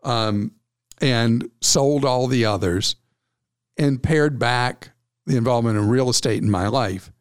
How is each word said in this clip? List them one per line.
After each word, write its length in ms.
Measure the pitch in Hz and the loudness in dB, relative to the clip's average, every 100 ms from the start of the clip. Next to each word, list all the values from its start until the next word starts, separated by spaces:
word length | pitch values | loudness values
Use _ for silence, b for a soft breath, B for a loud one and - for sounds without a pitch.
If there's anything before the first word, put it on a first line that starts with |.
Um, 480 | - 120 110 101 101 _ _ _ _ - | -4 -2 -2 -2 -6 _ _ _ _ -4
and 500 | 143 123 117 117 - _ | 0 2 2 0 -2 _
sold 440 | - - 139 147 | 0 2 2 0
all 220 | 139 127 127 | 0 0 0
the 180 | 127 | 0
others 520 | 110 101 95 87 - - _ _ _ _ _ _ _ - | 0 0 -2 -2 -2 -6 _ _ _ _ _ _ _ -2
and 260 | 143 135 | 0 0
pared 360 | 151 156 151 131 | 0 2 2 0
back 520 | 120 123 123 - - _ _ _ - | 0 0 -2 -6 -18 _ _ _ -4
the 100 | 131 | 0
involvement 420 | 117 120 117 110 | 2 2 2 0
in 100 | 104 | 2
real 200 | 123 127 | 2 2
estate 340 | 120 131 107 | 0 -2 -2
in 80 | 107 | 0
my 180 | 98 98 | 0 0
life. 420 | 131 110 92 - - | 0 -2 -6 -12 -20